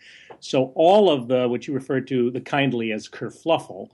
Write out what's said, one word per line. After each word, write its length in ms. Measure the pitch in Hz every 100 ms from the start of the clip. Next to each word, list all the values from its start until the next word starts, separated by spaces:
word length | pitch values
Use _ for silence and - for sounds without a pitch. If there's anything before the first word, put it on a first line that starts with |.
| - - - -
So 340 | - 135 131 -
all 340 | 165 208 190
of 160 | 143 120
the, 220 | 127 123
what 180 | 120 117
you 80 |
referred 320 | 131 131 135 131
to 220 | 131 120
the 100 | 123
kindly 520 | - 143 139 117 113
as 160 | 107 -
kerfluffle, 800 | - 113 - 160 156 - 92 110